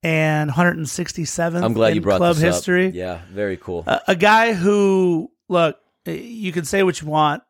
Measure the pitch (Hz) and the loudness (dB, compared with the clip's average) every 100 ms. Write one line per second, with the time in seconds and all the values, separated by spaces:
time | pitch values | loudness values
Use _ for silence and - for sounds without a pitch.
0 | 165 160 156 151 151 135 175 175 151 - | 0 0 2 0 0 2 2 0 -6 -6
1 | 175 - 151 - 170 170 113 110 110 - | -8 -6 -8 -4 -2 -2 -2 2 2 2
2 | 175 190 175 165 170 175 - 180 190 90 | 0 2 2 2 0 0 0 0 0 -2
3 | 90 87 90 95 104 92 - 87 82 - | -8 -8 -12 -6 -4 -4 -6 -8 -2 -4
4 | - 185 208 220 226 202 180 208 196 190 | 0 2 4 4 4 0 2 2 4 2
5 | 185 165 - _ _ 175 165 - _ _ | 2 0 -4 _ _ 0 0 -2 _ _
6 | - 160 233 226 196 170 156 196 190 - | -10 -10 -10 -8 -6 -4 -2 2 2 0
7 | 151 151 151 151 | -4 0 2 0